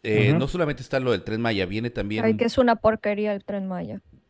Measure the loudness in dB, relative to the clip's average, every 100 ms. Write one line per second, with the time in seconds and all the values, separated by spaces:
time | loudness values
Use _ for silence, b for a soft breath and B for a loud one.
0 | 2 4 4 4 0 0 -2 -2 -2 -2
1 | 2 0 0 -2 0 0 -2 -2 -6 -4
2 | -4 0 0 2 0 2 2 4 2 2
3 | -2 -2 -2 -4 -6 -8 -6 -8 -8 -12
4 | _ -20 _